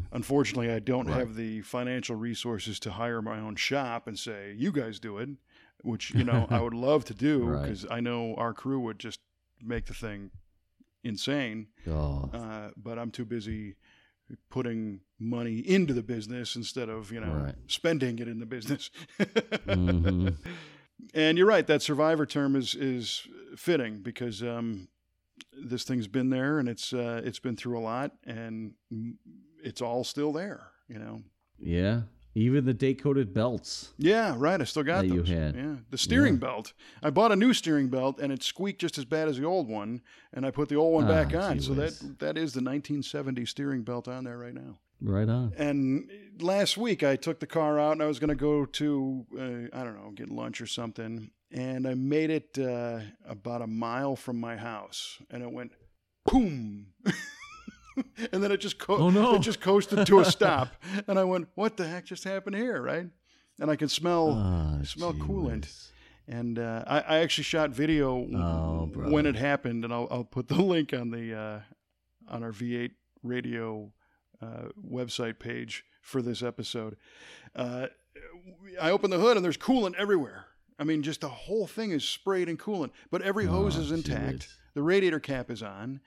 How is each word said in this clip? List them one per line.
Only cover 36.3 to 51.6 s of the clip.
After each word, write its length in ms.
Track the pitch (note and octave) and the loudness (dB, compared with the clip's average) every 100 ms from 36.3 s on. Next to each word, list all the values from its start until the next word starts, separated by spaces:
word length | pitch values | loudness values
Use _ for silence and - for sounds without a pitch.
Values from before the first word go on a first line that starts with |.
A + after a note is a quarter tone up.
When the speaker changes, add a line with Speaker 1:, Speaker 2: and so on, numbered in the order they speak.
| C3 | 6
Speaker 2:
Yeah. 40 | |
Speaker 1:
belt. 320 | - G3+ - - - - | 0 -6 -8 -16 -20 -4
I 80 | D3+ | 2
bought 200 | C#3 A3+ | 6 6
a 40 | G3 | 8
new 180 | A#3+ | 6
steering 360 | A#3+ E3+ D3+ C3 | 6 4 2 4
belt 300 | B2+ C3 C3+ | 2 0 0
and 120 | C#3 | -2
it 120 | C3+ | -2
squeaked 360 | - - G3 - | -4 -4 -4 -2
just 160 | E3+ D3 | -4 -4
as 60 | B2 | -2
bad 220 | D#3 D#3 | 0 0
as 100 | C3 | 0
the 80 | D3+ | 0
old 220 | F#3 B2+ | 0 0
one. 340 | G#2+ G#2 A#2+ - - - | -4 -4 -6 -10 -20 -14
And 120 | B2+ C3+ | -4 -2
I 60 | |
put 180 | B2+ D3 | 0 0
the 60 | D3 | 4
old 180 | D#3+ | 6
one 120 | D#3+ G#2+ | 6 6
Speaker 2:
Ah, 20 | |
Speaker 1:
back 260 | B2 D3+ D#3+ | 6 4 2
on. 220 | G3 C#3+ | 0 0
Speaker 2:
gee 60 | |
Speaker 1:
So 100 | C3+ C3+ | 0 0
that, 80 | D#3 | -2
Speaker 2:
whiz. 140 | D#3+ C#3+ B2+ | -4 -12 -6
Speaker 1:
that 180 | D3 D#3 | -4 -2
is 160 | D#3+ | -2
the 80 | B2+ | -2
nineteen 400 | B2+ C#3+ - D3 | -2 -2 -4 -4
seventy 420 | C3 D3 C3+ B2+ A#2 | -4 -6 -4 -4 -4
steering 380 | - C#3+ C3+ | -4 -2 -2
belt 240 | A2+ A#2+ A#2 | -4 -6 -6
on 160 | B2+ | -8
there 140 | B2+ A#2+ | -8 -10
right 160 | A#2+ | -12
now. 260 | B2+ C3 - _ - | -14 -16 -18 _ -8
Speaker 2:
Right 280 | G#2 G2 G#2+ | 0 2 4
on. 240 | A#2+ A#2+ - | 2 0 0
Speaker 1:
And 540 | D3 C#3+ C3+ C#3 - G3+ - - | 0 2 2 0 -2 -16 -18 -4
last 380 | E3+ G3 G3+ - | 0 2 2 2
week 240 | A#3 F#3 | 0 2
I 120 | C#3+ C3+ | 4 2
took 240 | - D#3 | 0 -4
the 80 | D3+ | -2
car 320 | E3 D3+ D3+ | 2 2 4
out 140 | D3+ | 4
and 100 | D#3 | 2
I 40 | D3+ | 0
was 120 | C#3+ | 0
gonna 160 | D3+ D3 | 0 2
go 300 | D3 D3 C#3+ | 2 2 2
to, 600 | - D3+ C#3+ C3+ C3 A2+ A#2+ | 0 0 2 0 -4 -8 -8
uh, 420 | C3 A#2+ A#2+ B2+ | -8 -6 -8 -8
I 40 | |
don't 120 | B2 G#2 | -10 -10
know, 160 | G#2 | -14
get 180 | G#2 A2 | -12 -10
lunch 320 | A#2 A#2+ A2+ | -8 -8 -8
or 60 | A#2 | -8
something. 640 | - A#2 A2 A2+ A2+ G#2+ _ _ | -6 -6 -6 -8 -8 -10 _ _
And 380 | C3 | -8